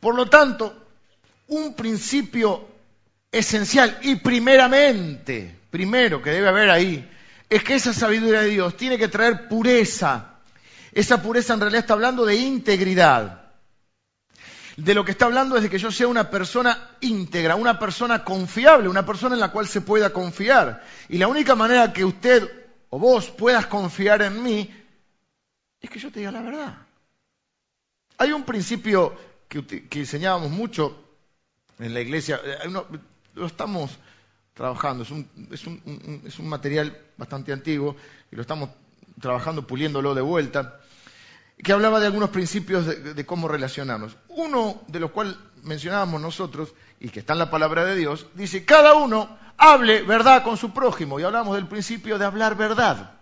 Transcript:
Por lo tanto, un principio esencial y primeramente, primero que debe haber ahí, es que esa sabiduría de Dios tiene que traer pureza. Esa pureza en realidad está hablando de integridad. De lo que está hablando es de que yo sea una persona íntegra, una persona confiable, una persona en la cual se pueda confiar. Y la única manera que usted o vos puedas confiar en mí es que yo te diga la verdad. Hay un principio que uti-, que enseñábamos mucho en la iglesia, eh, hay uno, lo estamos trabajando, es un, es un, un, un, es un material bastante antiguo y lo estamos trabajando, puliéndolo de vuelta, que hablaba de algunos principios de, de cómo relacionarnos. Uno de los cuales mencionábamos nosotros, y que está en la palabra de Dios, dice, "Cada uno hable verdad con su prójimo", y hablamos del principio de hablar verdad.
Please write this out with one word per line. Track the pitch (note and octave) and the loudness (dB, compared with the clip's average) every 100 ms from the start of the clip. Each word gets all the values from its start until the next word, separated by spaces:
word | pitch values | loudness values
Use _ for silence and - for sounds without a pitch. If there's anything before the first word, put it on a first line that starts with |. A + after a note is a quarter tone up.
| G#3 | 0
Por | A#3+ | 0
lo | B3 | 6
tanto, | D4 C#4+ G#3+ A3 - _ _ _ _ _ _ _ | 8 8 2 -8 -8 _ _ _ _ _ _ _
un | D4+ D#4 | -6 -6
principio | A#3 A3+ G#3+ - C#4 A3 A#3+ A3 F3 - - _ _ _ _ _ | -8 -6 -4 -2 -4 -2 0 0 0 -8 -20 _ _ _ _ _
esencial | A3+ G#3+ A3 G3+ C#4 B3 - | -4 -2 -2 0 4 4 2
y | C4+ B3 | -2 -2
primeramente, | B3 B3 A#3+ C4 B3+ C4+ C#4+ A3 E3+ C3+ - B2 F2+ E2+ _ | 2 2 6 8 8 6 4 4 -2 -8 -8 -8 -8 -16 _
primero | E3 F#3 A#3+ A#3+ D3 | -6 -2 2 2 0
que | C3 | -2
debe | D#3+ G3+ | 0 2
haber | F#3+ G#3 | 4 4
ahí, | E3+ F#3 D#3 B2 - - - _ | 4 2 -4 -10 -20 -20 -20 _
es | G#3+ | -2
que | - | 2
esa | C4+ B3 | -2 0
sabiduría | A3 A3+ A3 A3+ A3 | -2 0 0 2 2
de | G#3+ | 2
Dios | G#3 F3+ F3 | 0 -2 -4
tiene | B3+ B3+ | -4 -2
que | G#3+ | -2
traer | G#3 A3+ A3 - | 2 2 0 -4
pureza. | A3 A3+ B3 G#3+ - E3 B2+ G#2 - _ _ _ - - | -2 4 4 4 0 -2 -2 -6 -20 _ _ _ -20 -8
Esa | - G#3 A#3+ | -2 2 2
pureza | F#3 A#3+ A#3 A3+ | 2 -2 0 0
en | |
realidad | G#3 A3 | 0 -2
está | A3+ | 0
hablando | G#3+ A#3 B3+ A3+ | 2 2 0 0
de | G#3 | 2
integridad. | C4 C4 - G3 F#3 F#3 E3 B2+ G#2 F#2 - _ _ _ _ _ _ _ _ _ - - - - | 0 -4 0 0 0 4 6 4 0 -12 -20 _ _ _ _ _ _ _ _ _ -20 -20 -20 -10
De | D#3 | 0
lo | G#3 F#3 | 0 0
que | |
está | - A#3+ | 0 2
hablando | B3 C4+ B3+ | 2 2 0
es | |
de | G#3+ | 0
que | F#3+ | -2
yo | G#3+ | -4
sea | G#3 B3 | -2 0
una | A#3+ G3+ | 0 -2
persona | F#3 F#3 A#3+ B3 A3+ - _ | -2 -4 0 0 -2 -6 _
íntegra, | B3+ G#3+ F3+ E3+ E3 F3 | -4 -4 -4 -2 0 2
una | A#3+ G#3+ | 0 0
persona | G#3 F3 A#3+ A3+ | -2 -4 -2 -2
confiable, | A3 F#3+ F#3 - C4 D#4 G3 | -2 -6 -4 4 8 8 6
una | F#3 F#3+ | -2 -2
persona | G3 B3 | -4 -4
en | B3 | -2
la | G3+ | -2
cual | G3+ G#3+ | -2 -4
se | G#3 | -6
pueda | F#3 G#3+ G#3 | -2 0 0
confiar. | G3 F3+ - G3+ C4+ D3 A2+ - - - | -2 -8 -6 2 4 4 -4 -16 -20 -8
Y | F3 | -2
la | F#3+ | 0
única | C#4+ C4 B3 | 0 2 2
manera | A3 B3 A3+ | 4 4 2
que | F#3 F#3+ | 2 -4
usted | F#3 B3 B3 - - - _ _ | -2 4 4 2 -12 -20 _ _
o | C3 | -2
vos | A3 B3 - | 2 2 0
puedas | - A3 B3 G3 | -2 2 2 0
confiar | G#3 F#3 D#3 G3 G#3 | -6 -6 -2 2 2
en | G3+ G#3 | 2 -4
mí | B3 G#3+ G3+ - _ _ _ _ _ _ _ _ _ _ | -4 -4 -6 -14 _ _ _ _ _ _ _ _ _ _
es | - | -20
que | A3+ | -18
yo | C4+ | -16
te | A3 | -12
diga | G3+ | -12
la | A3+ | -10
verdad. | - D4 C#4+ - _ _ _ _ _ _ _ _ _ _ _ _ _ _ | -12 -12 -12 -16 _ _ _ _ _ _ _ _ _ _ _ _ _ _
Hay | C4 | -2
un | D4+ | -2
principio | C#4 A#3 F3+ A3+ F#3+ G3 E3+ - - _ _ | -6 -6 -6 -6 0 0 0 -2 -20 _ _
que | D3 | -14
uti-, | B2+ F#2+ - | -12 -16 -12
que | D3 | -12
enseñábamos | C#3 D3 F#3 F#3 D#3 | -8 -6 -4 -4 -4
mucho | E3 A3+ - D3 - _ _ _ _ _ _ _ _ | -8 -8 -4 -6 -6 _ _ _ _ _ _ _ _
en | A2+ | -10
la | A#2+ | -8
iglesia, | A#2+ D#3 D3+ C3+ | -6 -6 -6 -8
eh, | C#3+ C#3 | -8 -12
hay | E3 | -10
uno, | F#3 - D#3 _ _ _ | -10 -12 -16 _ _ _
lo | - F3 | -14 -12
estamos | - A3 F#3+ C#3 B2+ _ _ _ _ _ | -10 -10 -8 -8 -12 _ _ _ _ _
trabajando, | _ B2+ B2 C#3+ B2+ | _ -10 -6 -6 -6
es | A2 | -10
un, | D3+ C#3 - - | -14 -16 -18 -20
es | D3 - | -16 -16
un, | E3+ - | -18 -18
un, | D3 - | -18 -16
un, | D3 D3 | -18 -18
es | D3+ | -14
un | D#3+ | -12
material | D3 C#3+ D3 D3+ - _ _ | -8 -4 -4 -4 -8 _ _
bastante | C3+ C#3 C3+ | -14 -14 -10
antiguo | C#3 C#3 D3 C#3+ C#3 - _ _ | -10 -6 -6 -6 -8 -20 _ _
y | - | -16
lo | |
estamos | A#2 D#3 C#3 - _ _ _ - | -10 -10 -10 -14 _ _ _ -14
trabajando, | B2+ B2 C#3 D#3+ B2+ | -6 -4 -4 -8 -8
puliéndolo | B2+ D3+ C#3+ C#3 C3+ | -6 -4 -4 -2 -2
de | |
vuelta, | C3+ F3 C#3 C#3+ B2+ - _ _ - _ - - _ _ | -2 -2 -2 -6 -8 -12 _ _ -20 _ -20 -20 _ _
que | - | 0
hablaba | G3+ A3 A3 | 2 4 2
de | G#3 | 0
algunos | G3+ G3+ | 0 -2
principios | G3+ E3+ G3+ F3+ F#3 D#3+ | -2 -6 -6 -4 -2 -2
de, | D3+ C#3+ | -6 -10
de | D3+ C#3 | -12 -8
cómo | F3 D#3+ | -6 -6
relacionarnos. | D3+ C3 C3+ C3+ A2+ G#2+ A2 _ | -4 -6 -8 -8 -8 -10 -18 _
Uno | E4+ D#4+ C4+ G#3+ - - | -10 -4 -2 -4 -6 -14
de | D#3+ | -10
los | E3 | -8
cuales | G3 G#3 F3+ - _ | -6 -8 -8 -18 _
mencionábamos | - D#3 D#3 G3+ F#3+ D#3+ | -12 -10 -6 -4 -4 -6
nosotros, | D#3 D#3+ F#3 C#3+ D3+ _ _ _ | -8 -8 -10 -8 -12 _ _ _
y | B2 | -16
que | G#2 | -14
está | G#2+ | -6
en | D#3 | -2
la | E3 | -2
palabra | D#3 D#3 D#3+ F3+ | 0 0 0 -2
de | F#3+ | -2
Dios, | D3+ D#3 - | -4 -6 -12
dice, | F3 G3 F#3+ - | -12 -10 -8 4
"Cada | D#4 D4+ | 8 8
uno | D4+ C#4+ A3 G#3 - - - | 8 4 -2 -4 -12 -20 6
hable | D#4 C#4+ A#3+ G#3+ | 8 8 6 2
verdad | F#3 A3+ A3 C4 | 4 4 6 6
con | A3 A3+ | 4 -4
su | A#3 | -6
prójimo", | G#3+ C4 - D#3 C#3 | -2 -2 -2 -8 -4
y | |
hablamos | F3 A3 A3 G3 | -4 -4 -2 -4
del | F3+ | -6
principio | G#3 G3+ A3+ G#3 G#3+ | -8 -8 -10 -6 -4
de | G3+ | -4
hablar | G3+ A3 G#3+ | -2 -2 0
verdad. | G#3+ A3 A3+ A#2+ G2 - | -2 0 0 0 -8 -20